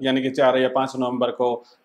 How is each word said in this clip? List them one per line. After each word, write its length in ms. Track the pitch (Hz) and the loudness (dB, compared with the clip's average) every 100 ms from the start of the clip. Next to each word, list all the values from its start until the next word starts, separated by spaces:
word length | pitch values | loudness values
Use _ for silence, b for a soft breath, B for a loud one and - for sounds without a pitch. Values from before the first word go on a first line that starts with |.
यानी 180 | 131 131 | -2 0
कि 80 | 131 | -2
चार 280 | 135 131 131 | 2 2 4
या 100 | 127 | 2
पाँच 240 | 131 131 131 | 0 -2 -2
नवंबर 360 | 127 127 123 | -4 -2 -2
को 220 | 117 123 117 b b | 0 -2 -2 b b